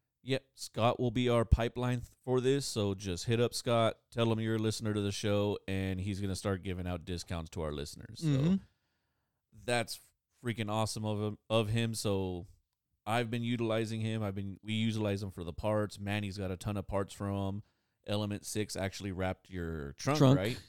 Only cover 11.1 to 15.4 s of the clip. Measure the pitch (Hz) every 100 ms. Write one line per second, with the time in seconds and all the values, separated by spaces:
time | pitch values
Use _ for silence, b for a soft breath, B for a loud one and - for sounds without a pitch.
11.1 | 104 107 104 _ 113 104 117 117 110 110
12.1 | 98 92 90 87 - _ _ _ _ 104
13.1 | 117 117 120 117 120 113 110 110 113 110
14.1 | 110 104 98 98 95 104 110 113 110 107
15.1 | 98 101 92